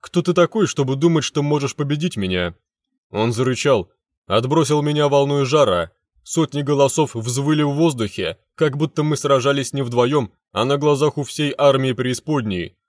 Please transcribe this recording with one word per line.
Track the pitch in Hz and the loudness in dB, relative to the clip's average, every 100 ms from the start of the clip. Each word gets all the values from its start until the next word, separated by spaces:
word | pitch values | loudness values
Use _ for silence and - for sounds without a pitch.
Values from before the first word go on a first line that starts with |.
Кто | - 180 | -2 -2
ты | 165 | 0
такой, | 180 170 220 180 | 2 2 2 -2
чтобы | - 135 139 | 0 -2 0
думать, | 165 160 | 2 2
что | - - | 0 -2
можешь | 143 147 139 | 0 0 -2
победить | - 143 147 170 - | -6 -4 -4 -4 -4
меня? | 95 92 87 85 _ _ _ _ _ | -2 -2 -4 -6 _ _ _ _ _
Он | 104 113 | -2 -2
зарычал, | 113 127 123 147 123 87 _ _ _ _ | 0 -2 0 2 0 0 _ _ _ _
отбросил | 101 127 151 143 147 | 0 2 2 2 2
меня | 147 147 147 | 0 0 2
волной | 143 139 143 | 2 2 0
жара. | 135 151 127 87 82 _ _ _ | 2 2 4 2 -2 _ _ _
Сотни | - - 156 143 | -8 -2 -2 -2
голосов | 143 143 139 - 147 | -2 2 2 2 -2
взвыли | 117 113 123 139 151 | -2 -6 -4 0 0
в | 147 | 0
воздухе, | 143 165 127 107 - 87 82 _ - | 2 0 0 -6 -4 -8 -8 _ -2
как | 156 139 | -2 0
будто | 156 - | -4 -2
мы | 151 143 | -2 -2
сражались | 143 135 123 139 131 | 2 2 2 0 -2
не | 139 | -4
вдвоём, | 123 120 123 147 113 _ _ | -2 2 2 2 -2 _ _
а | - | -2
на | 123 143 | 0 2
глазах | 151 143 147 143 | 2 2 0 -2
у | |
всей | 135 - 147 - | -8 -4 -4 2
армии | 139 139 131 | 2 4 0
преисподней. | 123 127 127 - 151 107 92 85 _ | -2 -4 -6 -4 -4 -2 -4 -6 _